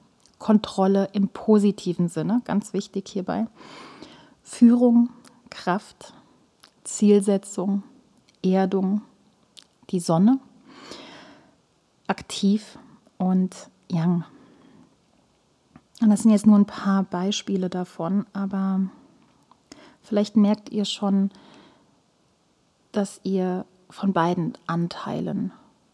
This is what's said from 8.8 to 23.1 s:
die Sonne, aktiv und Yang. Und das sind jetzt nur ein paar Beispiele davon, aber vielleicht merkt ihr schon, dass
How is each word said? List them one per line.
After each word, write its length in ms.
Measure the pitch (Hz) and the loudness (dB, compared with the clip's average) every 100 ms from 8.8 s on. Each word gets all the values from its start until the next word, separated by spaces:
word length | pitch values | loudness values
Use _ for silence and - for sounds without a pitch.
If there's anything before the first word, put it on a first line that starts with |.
| 190 208 - _ _ _ _ - _ _ - | -2 -2 -6 _ _ _ _ -20 _ _ -8
die 100 | 185 | -6
Sonne, 400 | 175 165 202 269 - _ _ - - - - - - - _ _ _ _ _ _ - | 0 4 4 4 -2 _ _ -20 -20 -20 -20 -20 -20 -20 _ _ _ _ _ _ -10
aktiv 680 | 196 - - 202 208 - - - - _ - | -8 -10 -4 0 0 -4 -20 -20 -20 _ -6
und 540 | 185 185 185 - - _ - | -2 0 -2 -6 -20 _ -8
Yang. 340 | 170 165 175 165 - - _ _ - _ _ _ _ _ _ _ _ _ _ _ - | -4 -2 -2 -6 -16 -20 _ _ -20 _ _ _ _ _ _ _ _ _ _ _ 0
Und 80 | 220 | 2
das 120 | 202 | 4
sind 100 | 226 | 4
jetzt 140 | 208 214 | 4 6
nur 140 | 208 | 6
ein 80 | 202 | 4
paar 340 | - 196 196 | -2 -2 -2
Beispiele 640 | 190 175 185 208 - 196 185 | -2 -4 -4 -4 -4 -4 -4
davon, 580 | 180 175 - 165 196 196 | -6 -8 -8 -4 -4 -4
aber 480 | 196 196 196 190 190 190 - _ _ _ _ _ _ _ - - _ | -8 -6 -4 -2 -2 -4 -8 _ _ _ _ _ _ _ -20 -20 _
vielleicht 320 | - 208 208 220 | -6 -2 0 2
merkt 340 | 202 208 - | 2 0 -4
ihr 160 | 208 202 | -6 -6
schon, 460 | - 202 196 196 - - - - _ _ _ _ _ _ _ _ _ _ _ _ | -4 -2 0 -2 -4 -20 -20 -20 _ _ _ _ _ _ _ _ _ _ _ _
dass 280 | 214 196 | -4 -4